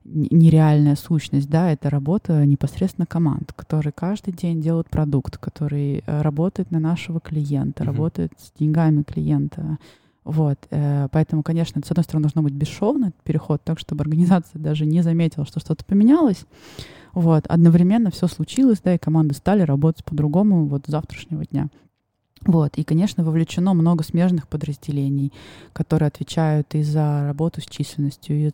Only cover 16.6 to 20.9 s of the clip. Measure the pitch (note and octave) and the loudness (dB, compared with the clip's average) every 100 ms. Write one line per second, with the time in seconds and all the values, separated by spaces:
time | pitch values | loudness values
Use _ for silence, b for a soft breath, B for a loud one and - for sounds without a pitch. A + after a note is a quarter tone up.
16.6 | B B B B B F3+ E3 D#3 - E3+ | B B B B B 0 2 2 2 4
17.6 | E3+ E3+ F3+ A3+ G#3 - F3 - D#3+ - | 6 6 4 2 0 -2 -4 -4 -4 2
18.6 | C4+ G#3 F3+ F3 - D#3+ D#3 C#3 - G#3 | 2 4 0 0 2 2 2 0 2 2
19.6 | D#3+ C#3 D#3+ - - D3 D3+ E3 G#3+ F3+ | 2 2 2 0 -6 -2 0 2 4 2
20.6 | D3 C#3 C#3+ | 2 -2 -4